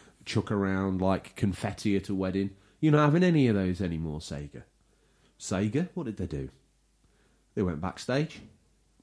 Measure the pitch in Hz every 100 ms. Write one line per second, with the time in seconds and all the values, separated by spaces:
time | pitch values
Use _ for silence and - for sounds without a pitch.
0 | - _ - 110 - 104 98 95 98 92
1 | 92 95 - - 101 87 107 - 107 98
2 | - 98 92 95 98 - _ - 156 151
3 | 147 165 180 160 123 101 92 90 92 82
4 | 80 76 - 71 73 - - _ _ _
5 | _ _ _ _ - 95 107 135 180 180
6 | 131 98 87 71 67 - _ _ _ _
7 | _ _ _ _ _ 107 90 78 90 -
8 | - 135 156 - - _ _ _ _ _